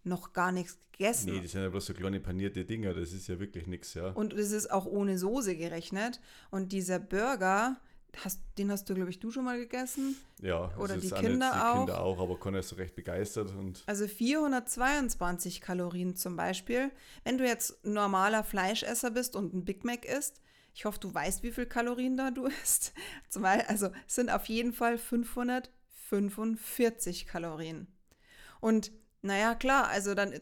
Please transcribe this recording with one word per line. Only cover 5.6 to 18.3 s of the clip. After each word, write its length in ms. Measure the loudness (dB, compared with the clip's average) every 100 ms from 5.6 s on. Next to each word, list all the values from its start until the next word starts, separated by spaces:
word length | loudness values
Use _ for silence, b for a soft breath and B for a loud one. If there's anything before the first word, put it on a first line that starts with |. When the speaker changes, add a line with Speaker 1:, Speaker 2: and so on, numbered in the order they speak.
| -4 -6 -4 -4 -4 -6 B B B
Speaker 1:
Und 220 | -6 -2
dieser 260 | -2 0 -2
Burger, 760 | 0 0 2 4 4 4 2 -2 b b -20 -10
hast, 240 | -8 -6 -8 -2
den 160 | -2
hast 180 | -2 -2
du, 40 |
glaub 140 | -2 -2
ich, 120 | -4
du 100 | -6
schon 140 | -2
mal 140 | -2 -4
gegessen? 580 | -4 -4 -4 -2 -2 -4 B B
Speaker 2:
Ja, 340 | 0 0 0 -2
Speaker 1:
Oder 180 | -2
Speaker 2:
das 80 | 0
Speaker 1:
die 40 | 0
Speaker 2:
ist 60 |
auch 80 | 2
nicht 100 | 2
Speaker 1:
Kinder 220 | 4 4
Speaker 2:
die 80 | 4 4 4
Kinder 220 | 2 2
Speaker 1:
auch. 180 | 0 2
Speaker 2:
auch, 40 |
aber 180 | 0 -2
keiner 180 | -2 -2
ist 100 | -4
so 60 | -6
recht 200 | -8 -8
begeistert 580 | -4 -2 -2 -2 -4
und 300 | -4 -8 -8 -4
Speaker 1:
Also 220 | -2 -2
vierhundertzweiundzwanzig 1500 | 0 2 4 4 0 -2 0 2 2 0 0 0 -2 -4 -6
Kalorien 560 | -4 -2 -2 -2 -2 -2
zum 180 | -4
Beispiel. 560 | -2 -2 -2 0 0 0 -6 B B
Wenn 160 | 0 2
du 80 | 4
jetzt 380 | 2 -2 -4
normaler 580 | -2 2 4 4 4